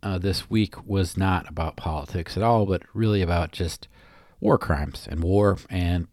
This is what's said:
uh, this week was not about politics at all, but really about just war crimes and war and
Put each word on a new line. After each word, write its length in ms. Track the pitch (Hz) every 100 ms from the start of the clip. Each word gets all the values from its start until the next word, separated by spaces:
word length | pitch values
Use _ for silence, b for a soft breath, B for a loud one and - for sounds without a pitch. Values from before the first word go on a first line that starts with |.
uh, 140 | 101 92
this 320 | 92 92 -
week 380 | 110 104 - -
was 320 | 101 90 -
not 280 | 95 92 -
about 300 | 78 80 -
politics 600 | - 76 71 90 82 -
at 40 |
all, 220 | 110 117
but 200 | 101 90 -
really 260 | - 113 104
about 320 | 90 85 80
just 340 | - 90 - - b b b b b
war 160 | - 135
crimes 500 | - 73 69 - -
and 120 | 78
war 360 | 85 98 104 95 -
and 400 | 95 90 90 85